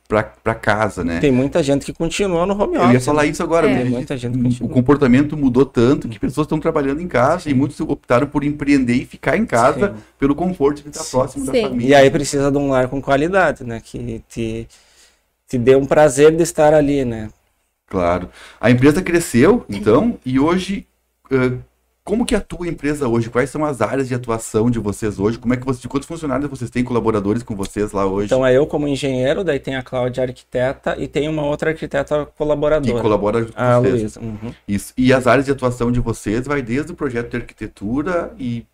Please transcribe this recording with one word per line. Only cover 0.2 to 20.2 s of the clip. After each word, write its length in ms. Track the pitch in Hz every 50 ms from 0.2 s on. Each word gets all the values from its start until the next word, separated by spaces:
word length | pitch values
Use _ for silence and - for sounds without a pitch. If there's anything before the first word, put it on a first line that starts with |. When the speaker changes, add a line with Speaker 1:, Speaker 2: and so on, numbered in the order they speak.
| 107
Speaker 1:
pra 320 | - - _ _ 110 117
casa, 480 | - - 113 104 107 110 101 - 92 87
né? 160 | 85 82 85
Speaker 2:
Tem 120 | - 143
muita 300 | 127 123 131 143 - 180
gente 240 | 151 135 139 139 -
que 80 | - 143
continua 540 | - 165 165 - - 202 196 175 165 175
no 120 | 196 196 208
home 160 | 202 349 359
Speaker 1:
Eu 40 | 277
ia 60 | 175 -
Speaker 2:
office, 160 | 123 127 123
Speaker 1:
falar 180 | 147 147 151 147
Speaker 2:
né? 60 | 156
Speaker 1:
isso 140 | - - 180
agora, 260 | 170 165 170 160 139
Speaker 3:
É. 40 | 131
Speaker 1:
né? 60 | 127 123
Speaker 2:
Tem 80 | 120
muita 260 | 120 123 127 - 147
gente 160 | 127 120 120 123
que 60 | 127
Speaker 1:
O 40 | 120
Speaker 2:
continua. 300 | 123 123 - - - -
Speaker 1:
comportamento 640 | 127 120 135 143 139 143 123 120 135 147 147 156
mudou 280 | 151 139 131 113 123 139
tanto 420 | 131 - 120 117 120 147 - - 123
que 80 | 113 -
pessoas 280 | - 147 135 147 151
tão 120 | - 156 156
trabalhando 400 | 156 165 156 151 139 139 139 156
em 80 | 180
casa 400 | 175 - 123 123 139 165 175 -
e 40 | 151
Speaker 2:
Sim. 60 | 139 127
Speaker 1:
muitos 200 | 139 135 - -
optaram 460 | 160 156 143 - _ - 123 123 147
por 180 | 135 - 147 143
empreender 520 | 147 147 147 147 139 143 139 131 120 120
e 100 | 131 -
ficar 320 | - - - - 143 135
em 80 | 190 220
casa 440 | - - 120 117 143 151 131 113 101 104
Speaker 2:
Sim. 60 | 107 - _ _
Speaker 1:
pelo 160 | _ 139 139 147
conforto 480 | 156 175 185 175 - - 143 147 147
de 80 | - 147
estar 140 | 143 165 156
Speaker 2:
Sim. 80 | -
Speaker 1:
próximo 340 | - 127 131 127 - 139 135
da 60 | 131
Speaker 3:
Sim. 100 | 135 247
Speaker 1:
família. 280 | 214 135 127 120 117 131
Speaker 2:
E 40 | 143
aí 160 | 139 135 135
precisa 400 | 139 151 143 - - 139 139 143
de 60 | 139
um 120 | 143 143 139
lar 160 | 135 127 127
com 120 | 123 131 139
qualidade, 640 | 135 143 139 135 151 170 190 196 180 151 127 - 131
né? 160 | 120 117 113 -
Que 380 | - - 131 123 120 113 110 -
te, 400 | _ - 127 113 110 110 113 123 - - _ _ _ _ _ _ _ _ _ _ _ _ _ _
te 120 | _ - 123
dê 160 | 117 127 131
um 100 | 135 139
prazer 500 | 135 - 151 151 151 127 139 147 156 160
de 60 | 165
estar 320 | 175 170 - - 151 151 156
ali, 320 | 151 143 143 143 139 135
né? 240 | 120 113 110 107 107 - _ _ _ _ _ _ _ _ _ _
Speaker 1:
Claro. 420 | _ - 92 87 85 87 90 87 - - - - - - _
A 120 | - 113
empresa 300 | 123 123 131 147 151 185
cresceu, 640 | 185 185 170 170 170 - - 117 131 185 240 240 -
então, 500 | - 101 98 104 107 107 143 214 240 - -